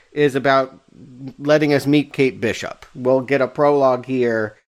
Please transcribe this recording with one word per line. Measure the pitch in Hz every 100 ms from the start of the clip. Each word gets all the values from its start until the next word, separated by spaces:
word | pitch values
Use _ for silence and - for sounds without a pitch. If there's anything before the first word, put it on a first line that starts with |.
| _
is | 147 147
about | 131 131 135 131 - _ - 135 127 135 -
letting | 143 151 147
us | 143 135
meet | 147 139
Kate | - 135 -
Bishop. | 113 92 - - - 147
We'll | 127 131
get | 127 139
a | 127
prologue | - 147 143 135 123 120
here | 131 120 113 107 - _